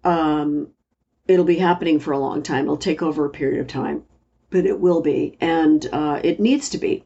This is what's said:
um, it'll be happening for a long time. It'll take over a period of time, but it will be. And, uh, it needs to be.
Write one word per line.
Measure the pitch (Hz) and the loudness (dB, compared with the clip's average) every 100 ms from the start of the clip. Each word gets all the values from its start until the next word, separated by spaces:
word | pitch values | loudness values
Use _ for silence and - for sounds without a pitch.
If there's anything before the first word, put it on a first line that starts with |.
um, | - 165 156 151 147 147 - _ _ _ _ _ - | 0 0 0 0 -2 -4 -6 _ _ _ _ _ 2
it'll | 185 | 2
be | 165 170 | 4 2
happening | 180 175 170 151 | 2 2 2 0
for | 156 | 0
a | 139 | -2
long | 135 - | -2 -4
time. | 147 135 | -4 -2
It'll | 135 147 | -2 -2
take | 196 156 | -2 -2
over | 165 151 143 | -2 0 -4
a | |
period | - 139 139 | -2 -2 -2
of | 127 | -4
time, | 143 147 147 - _ _ _ _ | -6 -6 -6 -12 _ _ _ _
but | 185 190 | 0 0
it | - | 2
will | 180 165 | 2 2
be. | 156 135 - - | 2 0 -2 -2
And, | 165 165 156 151 - | 0 2 4 4 0
uh, | 147 151 143 | -4 -2 0
it | 165 170 | -2 0
needs | 214 285 - | 2 2 -2
to | 175 | -4
be. | - - | -2 -4